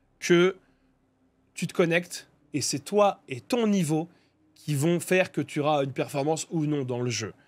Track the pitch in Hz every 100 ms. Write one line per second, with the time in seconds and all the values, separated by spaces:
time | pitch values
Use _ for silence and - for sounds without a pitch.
0 | _ _ - 175 180 - _ _ _ _
1 | _ _ _ _ _ - 165 - 170 165
2 | 175 - - _ _ 143 - 139 - 202
3 | 202 - - 123 - 240 220 202 156 156
4 | 165 _ _ _ _ _ - 147 151 175
5 | - 185 180 - 143 - 143 151 139 127
6 | 131 147 143 156 - 170 151 147 127 123
7 | 123 110 107 -